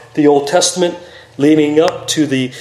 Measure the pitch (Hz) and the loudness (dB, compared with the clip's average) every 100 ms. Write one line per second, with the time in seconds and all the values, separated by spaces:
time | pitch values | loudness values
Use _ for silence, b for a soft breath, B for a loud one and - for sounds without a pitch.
0 | B - 147 143 143 180 180 185 175 175 | B 0 2 2 0 0 -2 -2 -4 -4
1 | B B B - 143 156 147 151 175 - | B B B -2 2 2 2 2 0 -2
2 | 120 - 147 131 127 B | -6 -4 -2 -2 -4 B